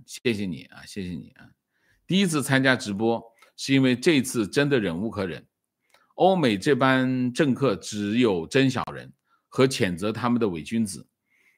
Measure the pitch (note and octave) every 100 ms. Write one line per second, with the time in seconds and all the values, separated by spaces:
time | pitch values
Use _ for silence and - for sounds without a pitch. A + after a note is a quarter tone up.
0 | - - B2 G#2+ G2 D2 - - - -
1 | F2+ E2 - - - _ _ _ _ _
2 | - F#3 G3 D#3 B2 C3+ C3+ B2+ - G2
3 | A2+ A2+ - _ _ - - C3+ C3 B2
4 | D3+ D3+ A#2 B2 G2 - C#3+ C#3 G2 E2
5 | A2 G2+ F#2+ C#2+ - _ _ _ _ _
6 | _ - F3 F#3 C#3 G2+ D3 C3 C3 C3
7 | C3 B2+ B2+ A#2+ D#3 A#2+ C3+ F#2+ - G#2
8 | G2+ A2+ B2 F#2 D#2+ C3+ C3+ B2 E2 C2
9 | B1+ - _ _ _ - C3 C3+ G2+ E2+
10 | G#2 G#2+ A#2+ A#2+ A2+ E2 D2+ A2+ G#2+ D2+
11 | - _ _ _ _